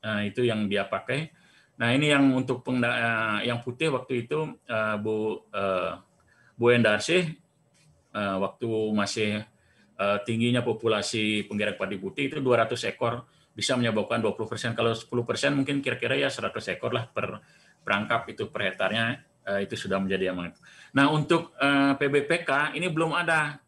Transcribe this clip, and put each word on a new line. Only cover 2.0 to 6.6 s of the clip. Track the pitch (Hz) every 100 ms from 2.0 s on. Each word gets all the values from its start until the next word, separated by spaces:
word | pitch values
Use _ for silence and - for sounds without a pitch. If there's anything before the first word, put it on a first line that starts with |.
| 151
yang | 143 139
untuk | 127 123 120
pengda-, | - 127 120 117
eh, | 117 113 110 104 110
yang | 120
putih | 120 123 160
waktu | 131 - 127
itu, | 120 151 151 -
eh, | - 113 107 107
Bu, | 110 110 107 101 _
eh, | 101 98 92 90 80 _ _ _ _ _
Bu | -